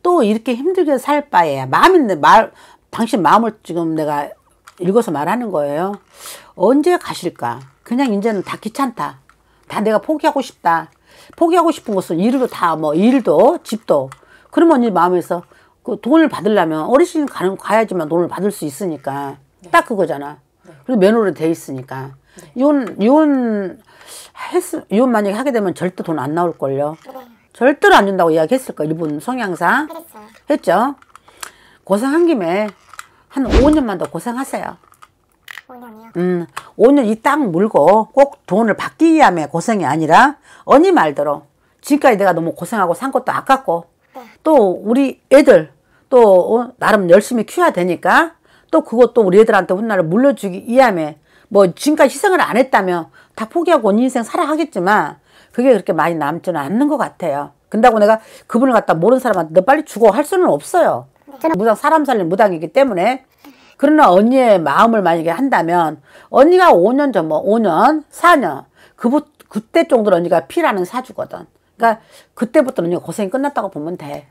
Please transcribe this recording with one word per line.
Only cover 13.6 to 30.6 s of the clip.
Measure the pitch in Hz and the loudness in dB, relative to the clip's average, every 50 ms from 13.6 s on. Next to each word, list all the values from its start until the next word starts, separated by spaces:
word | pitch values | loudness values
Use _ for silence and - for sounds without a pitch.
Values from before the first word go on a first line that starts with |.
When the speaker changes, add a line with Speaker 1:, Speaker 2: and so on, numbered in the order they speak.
| _ | _
Speaker 1:
집도. | - 226 214 _ - 170 147 131 131 - _ _ _ _ _ _ _ | -10 -10 -10 _ -2 -2 -2 -2 -4 -14 _ _ _ _ _ _ _
그러면 | - 302 339 330 311 | 0 2 4 4 4
언니 | 254 240 233 | 2 0 0
마음에서 | 185 175 170 180 180 175 160 - 180 175 175 _ _ _ _ _ _ _ _ | 0 0 0 2 0 -2 -2 -4 -8 -8 -8 _ _ _ _ _ _ _ _
그 | - 220 - | -10 -10 -8
돈을 | - 226 302 330 320 294 | -2 0 2 2 2 2
받으려면 | - - 160 208 214 202 170 160 156 156 156 | -2 -4 -2 0 0 0 0 0 -2 -6 -2
어르신 | 185 240 285 349 349 - 311 294 | 0 2 2 2 2 -2 -6 -6
가는, | - - - 180 185 196 | -6 -6 -6 -6 -6 -6
가야지만 | - - - 202 226 226 - - 180 156 147 | -6 -6 -2 -2 -2 -2 -2 -4 -6 -6 -2
돈을 | 165 170 175 | -2 -2 -2
받을 | 160 - - 185 208 | -4 -6 -6 -6 -6
수 | 190 - - | -6 -6 -12
있으니까. | 151 135 - 208 180 156 139 - 143 135 139 143 139 143 _ _ _ _ _ | -12 -10 -8 -8 -8 -8 -8 -10 -10 -8 -8 -10 -12 -14 _ _ _ _ _
Speaker 2:
네. | 185 175 | -10 0
Speaker 1:
딱 | - 339 330 | 0 0 0
그거잖아. | - 240 190 175 156 151 139 143 147 151 _ _ _ _ _ _ | 0 -4 -4 -2 -4 -4 -8 -10 -14 -16 _ _ _ _ _ _
Speaker 2:
네. | - 160 139 _ | -20 -20 _ _
Speaker 1:
그리고 | - 262 214 | -4 0 2
며느리 | 180 202 226 233 214 190 151 | 4 4 4 2 0 -2 -4
돼 | 131 160 160 | -4 -4 -4
있으니까. | 165 160 - - 139 131 127 - 131 135 131 139 - _ _ _ _ - | -4 -6 -8 -14 -14 -14 -12 -12 -12 -12 -12 -14 -18 _ _ _ _ -20
Speaker 2:
네. | - - _ | -20 -16 _
Speaker 1:
이혼, | 240 262 294 294 277 247 - - - | -2 0 0 0 0 -2 -6 -6 -2
이혼 | 196 226 277 311 311 294 277 262 247 226 220 202 196 180 - _ _ _ _ _ - - - - - - _ - - - - | 0 2 2 2 2 2 0 -2 -2 -4 -4 -4 -6 -8 -12 _ _ _ _ _ -20 -20 -20 -20 -20 -20 _ -18 -16 -4 -4
했-, | 359 349 - - 311 - _ | -4 -4 -4 -12 -12 -8 _
이혼 | 190 208 262 262 | 0 0 2 2
만약에 | 233 214 208 196 196 | 0 -2 -2 -4 -6
하게 | 220 262 294 | -4 -6 -4
되면 | 240 226 202 185 160 | -4 -2 -4 -4 -6
절대 | - 165 185 - - 208 | -6 -8 -8 -8 -8 -8
돈 | - 160 147 | -6 -6 -6
안 | 127 139 151 | -4 -4 -2
나올걸요. | 170 180 175 - _ - 135 135 135 143 151 160 _ _ | -2 -2 -4 -4 _ -6 -6 -4 -4 -4 -6 -8 _ _
Speaker 3:
네. | - 262 262 247 _ _ _ _ _ _ | -20 -20 -20 -20 _ _ _ _ _ _
Speaker 1:
절대로 | - 226 269 302 - - 403 381 | 0 0 0 0 2 2 4 4
안 | 262 208 | 4 2
준다고 | 196 196 180 175 165 | 0 0 0 0 2
이야기했을 | 156 165 160 160 247 262 - - - | 2 0 0 0 -2 -4 -4 -10 -10
거야, | - 151 156 | -8 -6 -6
이분 | 160 165 170 151 147 151 | -6 -6 -6 -8 -8 -8
성향상. | - 247 254 254 226 190 170 151 175 175 220 262 311 | -8 -8 -8 -6 -6 -8 -6 -2 -2 0 0 -2 -4
Speaker 3:
그랬어요. | 311 330 330 339 - _ 220 208 214 _ _ _ - | -6 -12 -18 -20 -20 _ -20 -20 -20 _ _ _ -4
Speaker 1:
했죠? | 294 - | -4 -2